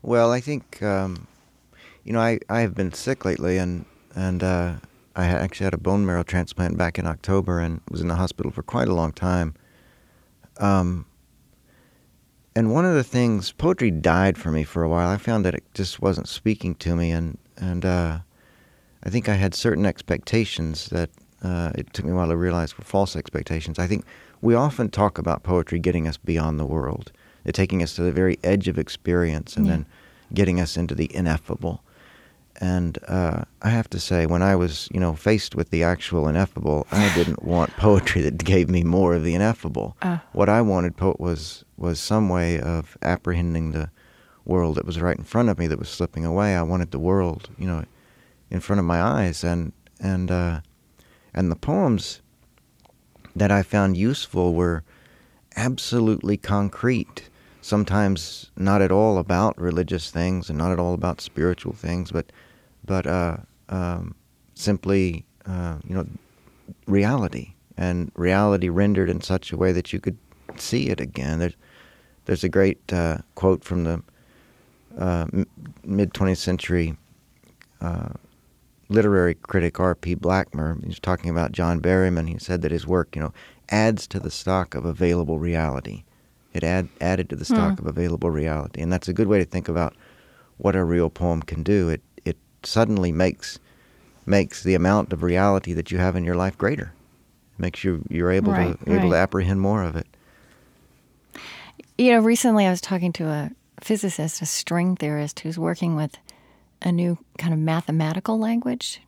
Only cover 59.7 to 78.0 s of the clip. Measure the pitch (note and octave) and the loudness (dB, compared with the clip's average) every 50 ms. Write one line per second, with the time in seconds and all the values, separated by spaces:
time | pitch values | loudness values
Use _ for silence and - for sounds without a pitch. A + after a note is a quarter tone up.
59.7 | D#2+ F2 F2+ - F#2 E2+ D#2 - - E2 E2+ F2+ F#2 F#2 E2 - D#2+ D2 D#2+ F2+ | 0 0 -2 -2 -4 -6 -6 -6 -4 -2 -2 0 -2 -2 -4 -6 -4 -2 0 0
60.7 | F2+ E2+ F2 F2 F2+ E2+ - F2+ F2 - - - - C#2+ D#2+ F2+ F2 - - F2 | 0 0 0 -2 -2 0 -2 -2 -4 -4 -10 -10 -4 0 0 0 0 -2 -6 -10
61.7 | - - - E2 E2+ F2+ F2 E2 D#2+ D2+ - - - - - _ _ _ _ _ | -10 -8 -6 -4 -4 -4 -4 -4 -4 -6 -6 -6 -14 -20 -20 _ _ _ _ _
62.7 | _ _ - - G2 F#2 F2 C2+ F2 F#2 F2 E2+ D#2+ - - _ _ _ _ - | _ _ -6 -4 -2 -2 0 0 0 0 0 -2 -4 -6 -10 _ _ _ _ -8
63.7 | F#2+ F#2 F2+ F2 F2 F2 E2+ E2 - _ _ _ _ _ _ _ _ - - G#2 | -4 -4 -2 -2 -4 -6 -6 -8 -12 _ _ _ _ _ _ _ _ -6 -2 -2
64.7 | G2+ F#2 - F#2+ G2 G2 F#2+ F2+ E2 D#2+ - _ _ _ _ F#2+ F#2 F2+ F2 E2+ | -2 0 0 2 2 2 2 0 -2 -6 -12 _ _ _ _ -8 -6 -6 -4 -6
65.7 | E2 D2 - - F#2 F#2 E2 - - - _ _ _ _ _ - _ _ _ - | -6 -8 -8 -6 -4 -4 -4 -6 -10 -16 _ _ _ _ _ -20 _ _ _ -20
66.7 | F#3+ _ _ - G2 G2+ G2+ G#2+ - C3+ G#2 - - B1 - - - _ _ _ | -20 _ _ 2 2 4 4 4 2 2 0 -2 -4 -8 -12 -12 -18 _ _ _
67.7 | - - F2+ F2+ F2+ F2 E2+ - _ - E2+ F2+ F#2 G2 G#2 G#2 G2+ F#2+ F2+ F2+ | -6 -4 -2 0 0 -2 -4 -4 _ -2 0 2 4 4 4 4 4 2 2 0
68.7 | E2+ F2+ G2+ G2+ G#2 F#2 F#2 F2 F2+ E2+ - - F#2 F#2 - - F2 E2+ F2+ F#2 | 2 4 4 4 4 2 2 0 0 -4 -2 -2 -2 -2 -2 -4 -2 0 2 2
69.7 | F2+ F2+ F2 - - F#2+ - G2+ - - _ _ - _ _ - - - - - | 2 2 -2 -2 -6 -4 -4 -4 -6 -6 _ _ -20 _ _ -18 -14 -12 -6 -2
70.7 | A#2 B2 C#3 C3 C3 - C2 B1+ - - B1+ C#2+ D#2+ E2 F2 F2 - _ _ - | -2 -2 0 0 -2 -4 -4 -8 -8 -6 -4 -2 -2 0 -2 -2 -4 _ _ -20
71.7 | _ - - - _ _ _ _ _ _ _ - F#2 - - F#2 - G2 G2 G2 | _ -20 -20 -20 _ _ _ _ _ _ _ -4 -2 0 0 2 4 4 4 4
72.7 | E2+ _ _ - F#2 F2+ E2+ E2 D#2+ - - _ _ - - F#2+ F#2 E2 - - | 2 _ _ -4 -2 0 0 0 -2 -4 -6 _ _ 2 4 4 4 4 0 -4
73.7 | F2+ F2+ E2+ D#2+ E2 E2+ - _ _ _ _ _ _ _ _ _ _ _ _ _ | -2 -2 0 0 -2 -4 -6 _ _ _ _ _ _ _ _ _ _ _ _ _
74.7 | _ _ _ _ - - F2+ F#2 F2 E2+ E2 - - F#2+ F#2 - _ - - - | _ _ _ _ -8 -4 -2 0 0 0 -2 -2 0 -2 -2 -2 _ -20 -18 -18
75.7 | - - - - G2 G2 G2+ F2 - - G2 F#2+ F#2 - - - F2+ F2 - - | -20 -16 -8 -2 0 0 0 0 0 0 2 2 2 0 0 -2 -2 -2 0 0
76.7 | F2+ F2 E2 D#2+ D#2 - _ _ _ _ _ _ _ _ _ _ _ _ - _ | 0 0 0 0 -4 -8 _ _ _ _ _ _ _ _ _ _ _ _ -20 _
77.7 | _ _ - E2+ E2+ E2+ | _ _ -6 -4 -4 -4